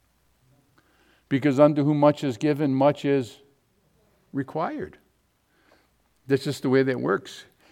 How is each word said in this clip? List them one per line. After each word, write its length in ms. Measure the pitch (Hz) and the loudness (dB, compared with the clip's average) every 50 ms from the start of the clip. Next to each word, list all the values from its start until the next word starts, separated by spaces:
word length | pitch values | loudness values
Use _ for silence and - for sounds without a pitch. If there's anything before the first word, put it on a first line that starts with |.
| _ _ _ _ _ _ _ _ _ _ _ _ _ _ _ _ _ _ _ _ _ _ _ _ _ - | _ _ _ _ _ _ _ _ _ _ _ _ _ _ _ _ _ _ _ _ _ _ _ _ _ -4
Because 320 | 135 135 120 147 131 131 | -4 -2 0 0 4 6
unto 240 | 147 147 156 147 143 | 6 6 4 2 0
whom 160 | 147 151 147 | 0 2 4
much 240 | 147 147 147 - - | 4 2 2 2 -2
is 140 | 147 123 - | -6 -4 -2
given, 360 | - 151 147 139 156 139 131 | -2 -2 -2 0 -2 -2 0
much 300 | 135 151 147 147 - - | 2 2 2 2 0 -2
is 360 | 143 139 139 127 107 - - _ _ _ _ _ _ _ _ _ _ _ _ _ _ _ _ _ _ | -2 0 0 -2 -4 -10 -20 _ _ _ _ _ _ _ _ _ _ _ _ _ _ _ _ _ _
required. 680 | - 139 135 135 - 151 170 220 302 294 - - - - _ _ _ _ _ _ _ _ _ _ _ _ _ _ _ _ _ _ _ _ _ _ _ _ _ | -10 -10 -8 -8 -8 -8 -6 -6 -8 -10 -12 -12 -14 -18 _ _ _ _ _ _ _ _ _ _ _ _ _ _ _ _ _ _ _ _ _ _ _ _ _
That's 200 | 131 139 131 - | -2 -2 0 0
just 180 | 147 135 - - | -4 -6 -4 -2
the 60 | 139 | 2
way 140 | 127 135 135 | 2 2 2
that 160 | 135 127 120 | 2 -2 -4
works. 460 | 123 147 - 190 - - - - - _ _ _ _ _ | -2 -2 -2 -2 -4 -8 -20 -20 -20 _ _ _ _ _